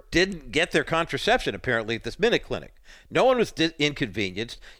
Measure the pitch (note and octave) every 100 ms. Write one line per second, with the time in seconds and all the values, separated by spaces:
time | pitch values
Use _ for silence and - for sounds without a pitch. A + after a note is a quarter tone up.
0 | - D#3+ F#3+ F#3 C3 B2 F3 E3 C3+ E3
1 | E3 C3+ - A#3+ - G2+ - A#2 G#2+ A2+
2 | A#2 - G#3 G3 - A2+ C#2+ - - -
3 | - D3 A3+ B3+ G#3 - E3 - D3 C#3
4 | B2+ F#2+ G2 F2+ A#2 - - -